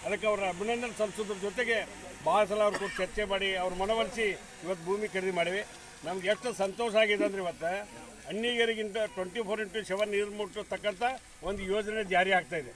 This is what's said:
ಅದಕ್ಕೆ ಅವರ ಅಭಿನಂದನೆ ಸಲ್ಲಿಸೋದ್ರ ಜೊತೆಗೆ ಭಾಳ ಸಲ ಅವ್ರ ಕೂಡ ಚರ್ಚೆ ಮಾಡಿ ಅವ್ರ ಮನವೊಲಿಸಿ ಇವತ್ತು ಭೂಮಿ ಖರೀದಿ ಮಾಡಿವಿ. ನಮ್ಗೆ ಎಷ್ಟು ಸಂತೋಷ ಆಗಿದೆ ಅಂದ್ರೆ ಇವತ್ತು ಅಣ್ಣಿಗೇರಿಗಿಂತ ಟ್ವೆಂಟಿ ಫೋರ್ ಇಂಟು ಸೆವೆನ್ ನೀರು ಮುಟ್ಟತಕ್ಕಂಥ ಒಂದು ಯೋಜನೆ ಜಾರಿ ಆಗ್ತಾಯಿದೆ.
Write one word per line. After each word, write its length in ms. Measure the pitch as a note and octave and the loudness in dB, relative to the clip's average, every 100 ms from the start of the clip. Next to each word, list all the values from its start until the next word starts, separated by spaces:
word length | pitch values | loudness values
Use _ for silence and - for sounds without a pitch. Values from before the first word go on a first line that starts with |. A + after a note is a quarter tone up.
ಅದಕ್ಕೆ 220 | - G3 G#3+ | -2 0 2
ಅವರ 140 | G#3 | 2
ಅಭಿನಂದನೆ 580 | G3 F3 G#3+ A#3+ A#3+ G#3 | 0 0 -2 0 -2 -2
ಸಲ್ಲಿಸೋದ್ರ 360 | G#3+ G3+ G3+ G3 | -2 -2 -4 -2
ಜೊತೆಗೆ 460 | G3+ A#3+ A#3 A3 E3+ - - - - | -4 -2 2 2 0 -10 -14 -2 4
ಭಾಳ 180 | G3 | 6
ಸಲ 160 | G#3 G#3 | 6 4
ಅವ್ರ 140 | G#3 G3+ | 4 4
ಕೂಡ 120 | G3 - | -4 -2
ಚರ್ಚೆ 260 | F#3 - | -2 0
ಮಾಡಿ 320 | G3+ G3 G3 F#3+ | 0 2 2 0
ಅವ್ರ 180 | F3+ | 0
ಮನವೊಲಿಸಿ 640 | F3+ G3 A3+ G#3+ A3+ G#3+ E3+ - - | 0 2 2 2 0 0 0 -8 -10
ಇವತ್ತು 200 | E3 F#3 | -4 -4
ಭೂಮಿ 240 | E3 G3+ G#3+ | 0 0 0
ಖರೀದಿ 220 | F#3+ F#3 | 0 0
ಮಾಡಿವಿ. 340 | F3 E3+ G3 G#3+ - - - | 2 2 0 -4 -12 -18 -10
ನಮ್ಗೆ 240 | D#3 F#3+ F#3 | -6 -2 0
ಎಷ್ಟು 240 | G#3 B3 | 2 0
ಸಂತೋಷ 420 | G3+ G3 G3 A#3 | 0 -2 0 2
ಆಗಿದೆ 300 | G#3 A3 G#3 | 4 4 4
ಅಂದ್ರೆ 180 | G3+ G3 | 2 2
ಇವತ್ತು 240 | F3+ D3 D#3+ G3 G#3 - - - - | -4 -2 -2 -2 -6 -14 -16 -14 -6
ಅಣ್ಣಿಗೇರಿಗಿಂತ 680 | F#3+ A#3 A#3+ A#3 A3 G#3+ G#3+ | -2 0 2 2 2 -2 -2
ಟ್ವೆಂಟಿ 380 | G#3+ F#3+ F#3 A3+ | -2 -2 -4 -4
ಫೋರ್ 180 | G3 G#3+ | -2 -2
ಇಂಟು 280 | G#3 A3 F3+ | -2 -4 -2
ಸೆವೆನ್ 220 | F#3+ G#3 | 0 2
ನೀರು 200 | G3+ G#3 | 2 0
ಮುಟ್ಟತಕ್ಕಂಥ 720 | G#3 G3+ G#3+ G3 F#3+ G#3 F#3 A#3+ C4 - - | -2 -6 -6 -6 -2 -2 2 0 0 -10 -8
ಒಂದು 200 | E3+ G3+ | -4 -4
ಯೋಜನೆ 420 | F#3+ G3+ G#3 G#3+ | 0 0 0 -2
ಜಾರಿ 280 | G3 F#3 C#4+ | 2 4 6
ಆಗ್ತಾಯಿದೆ. 400 | F3+ E3+ E3 B2 | 4 2 -6 -6